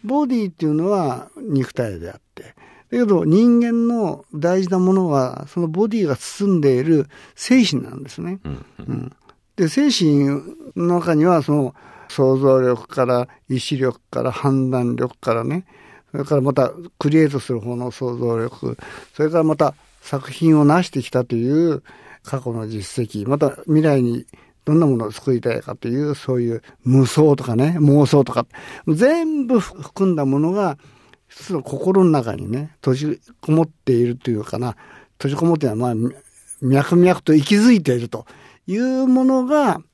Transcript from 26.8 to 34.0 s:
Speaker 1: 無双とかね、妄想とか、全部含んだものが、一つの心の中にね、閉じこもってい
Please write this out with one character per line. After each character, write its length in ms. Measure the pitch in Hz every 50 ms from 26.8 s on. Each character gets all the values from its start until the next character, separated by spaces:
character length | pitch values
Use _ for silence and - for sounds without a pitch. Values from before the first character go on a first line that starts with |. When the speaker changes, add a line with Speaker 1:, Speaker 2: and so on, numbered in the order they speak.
| _
Speaker 1:
無 200 | 127 131 135 131
双 300 | 117 - 151 151 151 143
と 80 | - -
か 140 | 123 113
ね、 180 | 113 139 156 175 165
妄 240 | 151 143 139 147 143
想 180 | - - 143 135
と 80 | -
か、 140 | - 120 120 _ - - - - - - -
全 600 | - 156 160 233 277 320 339 330 320 311 294 269
部 120 | 226 254 220
含 500 | 175 - - - 139 - _ - 196 190
ん 60 | 175
だ 100 | 156 143
も 140 | 135 135 143
の 120 | 151 165
が、 260 | 185 208 202 175 143 - _ - _ _ _ _ _ _ _
一 160 | _ - - -
つ 60 | -
の 120 | 185 147
心 440 | - - - - - 185 190 190 185
の 60 | 175
中 240 | 156 139 117 113 101
に 140 | 101 92 95
ね、 220 | 113 135 147 156 _
閉 180 | _ - 139 127
じ 280 | 131 151 151 - - _ _ - _
こ 100 | - -
も 120 | 156 160 165
っ 40 |
て 240 | 160 _ _ _ -
い 140 | 127 117